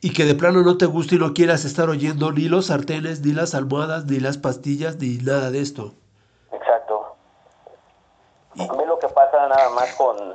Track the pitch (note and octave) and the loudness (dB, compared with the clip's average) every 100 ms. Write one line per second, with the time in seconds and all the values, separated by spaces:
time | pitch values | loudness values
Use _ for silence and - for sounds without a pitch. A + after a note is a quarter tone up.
0 | F3+ F3 D3+ C#3+ F3 F3+ F3 F3+ F#3 D#3 | -4 2 2 4 4 6 6 4 2 2
1 | D3 F3 D#3+ D3 E3+ D#3+ D3+ - E3 D3 | 2 2 2 2 4 2 0 -2 0 0
2 | D3+ D3+ D#3 D3 D#3+ F3+ F3 C#3+ C#3 D#3 | -2 -2 -2 0 0 0 0 -2 -2 -6
3 | D#3+ D#3 C#3+ D3+ E3 D3+ C3+ C#3+ D#3 D#3+ | -6 -4 -2 0 -2 -4 -4 -2 -4 -6
4 | C#3+ C#3 C3 C#3+ C3+ B2 C#3+ C#3+ D#3+ D#3+ | -4 -2 -2 -2 -4 -4 -4 -4 -4 -6
5 | B2+ B2 B2+ C#3 C3 C3+ C#3 - G#2 - | -6 -4 -2 0 0 -4 -6 -8 -14 -16
6 | _ _ _ _ _ G#2+ - A2+ - G#2+ | _ _ _ _ _ -6 0 0 0 -6
7 | - - _ _ _ _ - - _ _ | -6 -16 _ _ _ _ -20 -20 _ _
8 | _ _ _ _ _ - F3+ C3+ D#3 E3 | _ _ _ _ _ -10 -6 -4 -2 -2
9 | C3+ C#3 C#3 D3 C#3 C3+ C3 A#2+ B2+ - | 0 4 4 4 4 4 2 2 -2 0
10 | C3 G#2 G2 | 0 0 -6